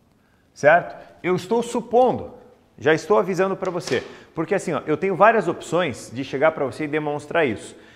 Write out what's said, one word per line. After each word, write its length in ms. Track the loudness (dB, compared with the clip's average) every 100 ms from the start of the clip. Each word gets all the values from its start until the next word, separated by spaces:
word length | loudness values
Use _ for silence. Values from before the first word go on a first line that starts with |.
| _ _ _ _ _
certo? 540 | 2 6 6 2 -10 -20 -8
Eu 120 | -2
estou 280 | -2 0 -2
supondo, 720 | -2 -4 0 2 4 0 -6 -16 -20 _ _ -4
já 140 | 2
estou 240 | 2 2 2
avisando 380 | 2 0 -2 -2
pra 140 | -4
você, 320 | -6 -2 -4 -4 -14 -14
porque 200 | -8 -2
assim, 180 | -2 -2
ó, 100 | -4 -2
eu 100 | -2
tenho 200 | 0 4
várias 320 | 6 4 0
opções 600 | -4 -2 -2 -2 -4 -10
de 100 | -10
chegar 300 | -6 2 2
pra 120 | 2
você 200 | -4 -4
e 40 | -4
demonstrar 580 | -4 -4 -6 -4 0 0
isso. 300 | -2 -8 -20 -20